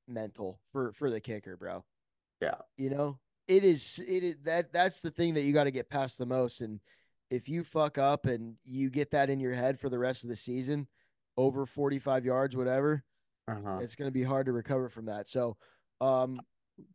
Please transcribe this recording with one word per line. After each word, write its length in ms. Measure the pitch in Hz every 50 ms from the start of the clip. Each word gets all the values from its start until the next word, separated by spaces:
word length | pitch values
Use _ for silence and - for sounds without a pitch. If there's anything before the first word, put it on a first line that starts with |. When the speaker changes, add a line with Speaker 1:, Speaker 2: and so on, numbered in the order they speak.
| _ -
Speaker 1:
mental 500 | 120 113 110 104 - 120 104 92 95 - _ _ -
for, 200 | 135 127 113 104
for 160 | - 147 135
the 100 | 117 107
kicker, 360 | - 120 110 104 - 98 92
bro. 280 | 87 92 90 90 92 - _ _ _ _ _ _ _ _ _ _ -
Speaker 2:
Yeah. 160 | - - - - - - _ -
Speaker 1:
You 120 | 135 135
know, 280 | 139 143 147 147 139 - _ _ _ _ _ -
it 160 | 185 196 202
is, 360 | 190 165 139 - - - 170 185 180
it 160 | 185 185 180
is, 120 | 175 160 143 139
that, 280 | 160 165 175 175 - 165
that's 300 | 170 180 190 - - -
the 80 | 165
thing 240 | - - 170 170 160
that 80 | 151 143
you 100 | 143 143
gotta 180 | 151 143 139
get 200 | 131 127 - -
past 260 | 147 139 135 127 - -
the 80 | 123
most. 360 | 120 127 131 127 120 - - 123
And 180 | 107 107 101 - _ _ _ _ _ _ _ _ -
if 180 | 123 123 - 135
you 120 | 156 170 165
fuck 320 | - - 156 151 147 - 143
up 260 | 139 139 143 143 -
and 300 | 135 123 113 117 117 113 - _
you 240 | 127 127 135 135 135
get 200 | 127 147 143 - -
that 160 | 143 139 139
in 80 | 139 135
your 140 | 131 123 127
head 240 | 123 123 131 139 127
for 120 | - 135
the 80 | 123 123
rest 260 | 123 127 127 - -
of 60 | 120
the 60 | 117
season, 520 | - - - 123 131 127 135 147 147 139 - _ _ _ _ _ _ _ _ _
over 300 | 127 131 135 131 139 139
forty-five 580 | 127 - 147 143 139 143 135 - 139 131 131 123
yards, 320 | 127 127 131 135 139 127
whatever, 480 | 127 127 127 127 135 139 151 156 143 - _ _ _ _ _ _ _ _ -
Speaker 2:
Uh-huh. 300 | 110 104 101 104 95 92 120
Speaker 1:
it's 120 | 117 -
gonna 140 | - 143 139
be 120 | 131 131 127
hard 240 | 131 135 135 135
to 60 | 131 123
recover 360 | 117 110 - 143 131 127 120
from 180 | 113 113 113
that. 220 | 110 104 104 104 -
So, 280 | - 131 120 117 107 - _ _ _ _ _ _ _ -
um, 360 | 127 135 131 127 127 127 131 123 - _ _ _ _ _ _ - - - _